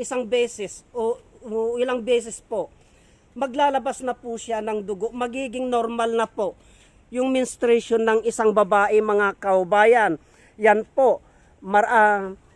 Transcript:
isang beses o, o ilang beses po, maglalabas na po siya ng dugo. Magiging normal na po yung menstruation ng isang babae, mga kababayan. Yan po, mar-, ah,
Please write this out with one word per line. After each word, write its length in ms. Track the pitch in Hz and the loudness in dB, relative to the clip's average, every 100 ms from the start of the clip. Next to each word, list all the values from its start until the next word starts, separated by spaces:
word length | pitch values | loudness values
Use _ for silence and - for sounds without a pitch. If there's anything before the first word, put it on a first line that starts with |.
isang 240 | 247 254 220 | -6 -6 -2
beses 560 | 240 240 - 196 - _ | -2 -2 -6 -12 -14 _
o, 320 | 240 226 240 _ _ 247 | -6 -4 -6 _ _ -8
o 320 | 220 226 240 | -4 -4 -2
ilang 240 | 254 254 | -2 -2
beses 400 | 214 240 220 - | 0 -2 -2 -14
po, 320 | - - 160 _ _ _ _ _ _ - | -8 -8 -8 _ _ _ _ _ _ -8
maglalabas 640 | 269 254 285 269 247 - | -6 0 0 0 -4 -6
na 160 | 254 240 | -8 -8
po 160 | 240 | -10
siya 320 | 233 - 220 214 | -10 -6 -6 -4
ng 160 | 214 | -6
dugo. 320 | 196 190 220 | -6 -6 -6
Magiging 560 | 247 247 254 269 254 254 | -6 -6 -6 -6 -6 -2
normal 400 | 240 226 233 233 226 | -2 -2 -2 -2 -2
na 80 | 220 | -4
po 320 | - 190 - _ _ _ _ _ | -4 -6 -8 _ _ _ _ _
yung 160 | 247 262 | -4 0
menstruation 720 | 262 240 - 240 233 - 226 | 0 -2 -2 2 2 2 0
ng 240 | 220 220 220 | 2 0 0
isang 320 | - 220 208 | 0 2 2
babae, 400 | 196 202 202 214 | 4 2 4 2
mga 400 | 214 208 202 - | 2 2 0 0
kababayan. 800 | 196 190 180 202 220 240 202 156 _ _ _ - | 0 0 2 4 6 4 2 -2 _ _ _ 0
Yan 320 | 214 208 214 | 2 2 0
po, 320 | - 254 180 _ _ _ _ | 2 2 2 _ _ _ _
mar-, 240 | 190 202 214 | 0 0 4
ah, 480 | 233 214 202 190 196 _ | 4 4 2 -4 -12 _